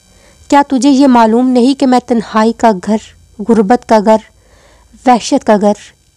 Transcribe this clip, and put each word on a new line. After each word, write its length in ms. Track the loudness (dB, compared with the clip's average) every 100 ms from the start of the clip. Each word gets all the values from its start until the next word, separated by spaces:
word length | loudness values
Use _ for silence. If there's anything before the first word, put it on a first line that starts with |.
| _ _ _ _ -2
क्या 120 | -2
तुझे 260 | 0 0 0
ये 160 | 2 2
मालूम 380 | 2 2 0 0
नहीं 260 | 0 0
कि 120 | 0 0
मैं 140 | 0 -2
तन्हाई 440 | -4 -4 -2 -2 0
का 120 | 0
घर, 280 | 0 -4 -6 -8 _ _ -8
गुर्बत 440 | -2 0 0 -2
का 140 | 0 0
घर, 220 | 2 0 -2 _ _ _ _ _ _ -6 -2
वहशत 360 | -2 -2 -4
का 140 | 0 0
घर, 180 | 0 -4 -10 _ _